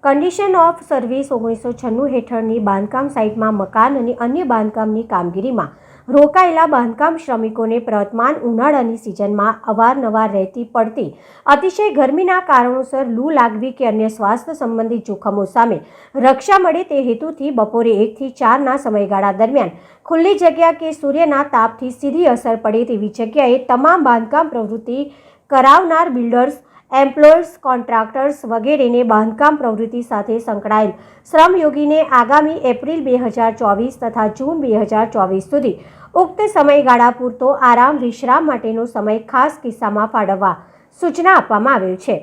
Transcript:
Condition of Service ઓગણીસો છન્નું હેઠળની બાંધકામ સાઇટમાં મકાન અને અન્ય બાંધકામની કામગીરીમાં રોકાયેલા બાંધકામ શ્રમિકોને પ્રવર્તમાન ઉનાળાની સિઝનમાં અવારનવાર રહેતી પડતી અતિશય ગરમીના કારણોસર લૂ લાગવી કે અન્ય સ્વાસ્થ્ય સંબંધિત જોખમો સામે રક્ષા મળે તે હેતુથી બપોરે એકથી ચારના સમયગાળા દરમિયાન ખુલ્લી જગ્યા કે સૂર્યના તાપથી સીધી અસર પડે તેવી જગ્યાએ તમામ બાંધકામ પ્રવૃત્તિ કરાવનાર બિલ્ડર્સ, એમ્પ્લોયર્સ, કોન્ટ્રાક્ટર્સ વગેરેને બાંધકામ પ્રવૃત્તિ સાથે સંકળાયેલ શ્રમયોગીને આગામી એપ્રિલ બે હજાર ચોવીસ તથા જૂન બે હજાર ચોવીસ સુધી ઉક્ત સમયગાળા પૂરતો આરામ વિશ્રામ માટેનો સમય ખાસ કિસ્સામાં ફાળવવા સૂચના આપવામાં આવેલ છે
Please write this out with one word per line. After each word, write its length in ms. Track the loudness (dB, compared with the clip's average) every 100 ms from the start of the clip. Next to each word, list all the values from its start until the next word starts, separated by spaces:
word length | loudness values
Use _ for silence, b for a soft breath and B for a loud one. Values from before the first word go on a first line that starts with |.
Condition 540 | 0 0 0 -2 0 4
of 180 | 2 2 -4
Service 380 | -4 -2 -6 -4 -4
ઓગણીસો 340 | -4 -6 -8
છન્નું 380 | -8 -6 -4 -2
હેઠળની 460 | -4 -4 -6 -2 -2
બાંધકામ 460 | -2 -2 -2 -4 -4
સાઇટમાં 400 | -2 -4 -2 -2 -2
મકાન 320 | -4 2 2 2
અને 140 | -4 -4 -4
અન્ય 180 | -4 -2
બાંધકામની 540 | -2 -2 -4 -4 -4 -4
કામગીરીમાં 580 | -4 -4 -6 -4 -4 -6 b b b 0
રોકાયેલા 580 | 4 4 4 2 2 2
બાંધકામ 420 | 2 0 0 -2 -2
શ્રમિકોને 580 | -6 -4 -4 -4 -2 -2 -2
પ્રવર્તમાન 480 | -4 -4 -2 -2 -2 -2
ઉનાળાની 500 | 0 0 0 -2 -6
સિઝનમાં 500 | -10 -6 -4 0 -2 -2 -6
અવારનવાર 540 | 2 2 2 -2 -2 -2
રહેતી 300 | -2 -4 -6 -8
પડતી 320 | -2 -2 -4 -8 B B B 2
અતિશય 400 | 2 2 -2 -2
ગરમીના 420 | 2 0 2 0 0 2
કારણોસર 540 | 2 2 -2 -4 -4 -4
લૂ 160 | -4 -2 0
લાગવી 320 | 0 -2 -8 -4
કે 100 | -4
અન્ય 180 | -2 -4 -2
સ્વાસ્થ્ય 420 | -2 -2 -6 -8
સંબંધિત 500 | -6 -4 -4 -6 -6
જોખમો 340 | -8 -4 -4 -2
સામે 240 | 0 0 0 B B B 0 2
રક્ષા 340 | 2 2 2 4
મળે 180 | 0 -2
તે 80 | -2 -2
હેતુથી 460 | -4 -6 -8 -6 -2
બપોરે 360 | 0 0 0 2
એકથી 260 | 0 -4 -12 -4
ચારના 340 | 0 2 0 -2
સમયગાળા 480 | -2 -2 0 0 0 0
દરમિયાન 320 | 0 2 -2 -6 B B -4
ખુલ્લી 240 | 0 2 4
જગ્યા 300 | 2 4 2 2
કે 80 | -6 -6
સૂર્યના 480 | -4 0 2 0 0 0
તાપથી 400 | 0 -2 -12 -6
સીધી 320 | -6 0 2
અસર 260 | 0 -2 -2 -2
પડે 160 | -2 -2
તેવી 180 | -4 -6 -6
જગ્યાએ 360 | -4 0 2 0 0
તમામ 340 | 2 4 4 4
બાંધકામ 440 | 0 0 -2 -2
પ્રવૃત્તિ 460 | -4 -6 -8 -8 -8 -8 B B B _
કરાવનાર 560 | 2 6 6 4 0 0 -2
બિલ્ડર્સ, 360 | -2 0 0 -2 b b b
એમ્પ્લોયર્સ, 580 | 0 0 6 8 8 2 -8 -4
કોન્ટ્રાક્ટર્સ 720 | -2 0 -2 -2 -2 -4 -4 -6
વગેરેને 520 | -4 0 2 2 2 4
બાંધકામ 420 | 2 2 2 2 2
પ્રવૃત્તિ 400 | -2 -4 -6 -6 -6
સાથે 260 | -6 -4 -6
સંકળાયેલ 520 | -4 -8 -2 0 0 -4 B B _
શ્રમયોગીને 680 | 4 4 4 0 0 0 2 2 2
આગામી 420 | 4 4 2 -2 -2
એપ્રિલ 280 | -2 -4 -6 -2
બે 80 | -2
હજાર 300 | -2 0 -2 0
ચોવીસ 340 | -2 0 -2 -6
તથા 240 | -6 -2 -4 -2
જૂન 200 | -6 -4
બે 60 | 0 0
હજાર 240 | 0 -2 -2
ચોવીસ 320 | 0 -2 -2 -2
સુધી 200 | -2 -2 -6 B B B 0
ઉક્ત 160 | 0 0 -2 2
સમયગાળા 580 | 4 4 4 4 4 2
પૂરતો 280 | -6 -2 -2 2 4
આરામ 280 | 4 4 2
વિશ્રામ 440 | -4 -6 0 2 2
માટેનો 340 | -4 -4 -6 -6
સમય 300 | -4 -2 -4 -2
ખાસ 240 | 0 0 -2
કિસ્સામાં 480 | -12 -6 -4 -2 -2
ફાળવવા 400 | -2 -2 0 -2 -2 b b b _
સૂચના 340 | -6 0 4 4
આપવામાં 360 | 2 0 0 0
આવેલ 180 | -2 -6
છે 120 | -6 -6